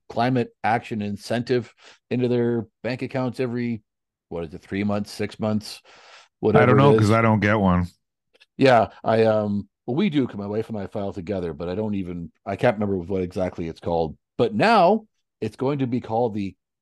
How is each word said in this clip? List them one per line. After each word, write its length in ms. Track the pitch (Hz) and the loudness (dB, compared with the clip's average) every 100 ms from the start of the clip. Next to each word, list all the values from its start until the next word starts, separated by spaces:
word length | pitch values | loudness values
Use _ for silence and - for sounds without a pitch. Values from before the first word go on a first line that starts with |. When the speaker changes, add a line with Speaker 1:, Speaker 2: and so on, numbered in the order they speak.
| - | -8
Speaker 1:
climate 460 | 110 123 127 117 _ | -2 0 0 -2 _
action 380 | 104 117 - 110 | -2 -2 -2 -6
incentive 720 | 104 101 - 120 120 123 107 _ - - _ | -6 -6 -4 -4 0 -2 -2 _ -20 -20 _
into 180 | 123 123 | -2 0
their 400 | 120 120 117 110 _ | 2 0 -2 -4 _
bank 180 | 110 127 | -8 -6
accounts 380 | 127 131 127 110 | -6 -4 -4 -4
every, 420 | 127 120 120 113 - _ _ _ _ | -4 -4 -4 -6 -10 _ _ _ _
what 140 | 85 | -10
is 100 | 82 | -10
it, 80 | 87 | -12
three 220 | - 98 | -6 -2
months, 280 | 104 104 104 | 0 -2 -4
six 280 | - 104 - | -6 -8 -4
months, 420 | 110 107 - - | -2 -2 -4 -14
Speaker 2:
I 60 | - | -20
don't 500 | - - - _ _ | -20 -20 -20 _ _
Speaker 1:
whatever 320 | 110 104 123 | 2 4 6
it 40 | 127 | 6
Speaker 2:
know, 180 | 139 | 6
Speaker 1:
is. 60 | 110 | 6
Speaker 2:
'cause 100 | 104 | 6
I 100 | 113 | 6
don't 180 | 113 110 | 4 4
get 200 | 104 107 | 4 4
one. 280 | 95 90 87 - _ _ _ _ _ - | 4 2 0 -6 _ _ _ _ _ 2
Speaker 1:
Yeah, 320 | 131 120 98 - | 6 6 4 -2
I, 200 | 110 110 | 0 2
um, 440 | 110 107 107 101 101 _ - | 4 2 0 -4 -6 _ -6
well, 100 | 139 | -2
we 140 | 208 | 0
do, 160 | 147 123 | 0 -2
'cause 120 | 101 | -4
my 100 | 101 | -6
wife 220 | 107 110 | -6 -6
and 80 | 110 | -8
I 100 | 95 | -8
file 260 | 107 98 | -8 -8
together, 400 | 98 85 98 87 | -8 -6 -6 -6
but 160 | 73 85 | -6 -6
I 60 | 92 | -6
don't 200 | 107 101 | -4 -6
even, 360 | 87 87 85 - - | -6 -10 -12 -12 -10
I 100 | 98 | 0
can't 200 | 123 107 | 0 2
remember 220 | 101 98 | -2 -4
what 260 | 87 95 | -4 -4
exactly 440 | 90 101 90 - 82 | -4 -4 -6 -6 -10
it's 120 | 78 | -8
called. 380 | 87 85 80 71 _ - | -4 -2 -4 -8 _ -2
But 160 | 120 | -2
now 540 | 104 190 220 175 214 - _ _ _ | 2 2 4 4 2 -4 _ _ _
it's 140 | 110 - | -10 -4
going 240 | 127 147 | -4 -2
to 80 | 131 | -2
be 140 | 120 | -4
called 320 | - 113 123 | -4 -2 -2
the 220 | 104 98 - _ _ | -4 -8 -10 _ _